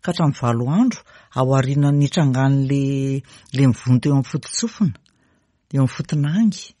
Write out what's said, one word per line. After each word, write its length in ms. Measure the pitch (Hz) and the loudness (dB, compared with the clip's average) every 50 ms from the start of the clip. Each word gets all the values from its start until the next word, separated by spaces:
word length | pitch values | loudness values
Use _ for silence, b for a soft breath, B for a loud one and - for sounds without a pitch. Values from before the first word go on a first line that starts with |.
ka 80 | _ - | _ -6
hatramin'ny 320 | 175 - 170 147 127 - | -2 0 0 0 0 -2
valo 240 | - 120 120 117 120 127 151 | -2 -2 -2 -2 -2 -2 0
andro 320 | 190 247 262 - - b b b b b b b 127 | 2 2 0 0 -6 b b b b b b b -2
ao 160 | 131 127 135 | 0 2 2
aorian'ny 560 | 135 131 131 139 143 143 143 143 143 143 143 | 0 0 0 0 2 2 2 2 2 0 0
trangan'le, 720 | - - 156 135 127 127 135 135 139 139 135 131 139 139 139 135 139 135 135 135 135 139 B B B B B B - | 0 0 0 2 2 2 2 2 2 0 0 0 0 0 0 -2 -2 -2 -2 -4 -4 -6 B B B B B B -2
le 160 | 131 139 131 | 2 2 2
mivonto 400 | 113 - - 127 127 127 - 143 | 2 0 0 2 2 2 4 2
eo 80 | 143 139 | 2 2
amin'ny 100 | 131 - | 0 -2
fototsofina, 720 | - 151 - - - - - 226 - - 208 160 104 - _ _ _ _ _ _ _ _ _ _ _ _ _ _ | -6 -8 -8 -8 -8 -6 -6 -6 -2 -2 -2 -2 -2 -6 _ _ _ _ _ _ _ _ _ _ _ _ _ _
eo 140 | - 139 135 | -2 0 0
amin'ny 80 | 127 - | 0 -2
foton'angy. 720 | - 139 - - 151 143 143 156 202 226 214 185 - - - _ _ | -6 -8 -4 -2 -2 -2 0 0 2 2 2 0 -2 -12 -20 _ _